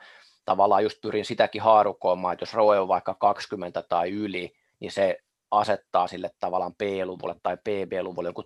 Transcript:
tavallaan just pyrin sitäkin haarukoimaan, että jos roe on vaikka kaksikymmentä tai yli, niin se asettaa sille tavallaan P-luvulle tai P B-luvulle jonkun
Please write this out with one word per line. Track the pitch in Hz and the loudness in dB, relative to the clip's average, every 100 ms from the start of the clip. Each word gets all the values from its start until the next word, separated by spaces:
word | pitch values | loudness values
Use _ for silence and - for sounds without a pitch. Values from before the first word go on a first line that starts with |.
| - - _ _ | -4 -20 _ _
tavallaan | - 95 101 98 | -4 2 4 4
just | 107 - | 2 -4
pyrin | 110 107 | -6 -4
sitäkin | 98 113 110 107 | -4 0 0 2
haarukoimaan, | 110 110 101 92 95 90 90 | 4 6 4 0 -2 0 -2
että | 87 | -4
jos | 87 | -6
roe | 110 107 101 | 2 4 4
on | 95 | 2
vaikka | 92 - | 0 -2
kaksikymmentä | 92 104 101 - 104 87 85 | 0 0 0 -6 -8 -6 -8
tai | - 87 87 | -2 -2 0
yli, | 101 107 92 87 _ _ _ | -4 -6 -6 -10 _ _ _
niin | - | -10
se | - 98 87 _ _ _ | 0 0 0 _ _ _
asettaa | 104 104 98 _ 95 92 | 0 2 -2 _ 0 0
sille | 90 90 - | -4 -10 -6
tavallaan | 92 90 87 | -4 -2 -4
P-luvulle | - 101 95 92 92 - 85 | -4 -4 -2 -6 -6 -8 -6
tai | 101 90 | -6 -6
P | - 101 90 | -4 -4 -4
B-luvulle | 92 92 90 87 | -4 -6 -6 -6
jonkun | 87 | -8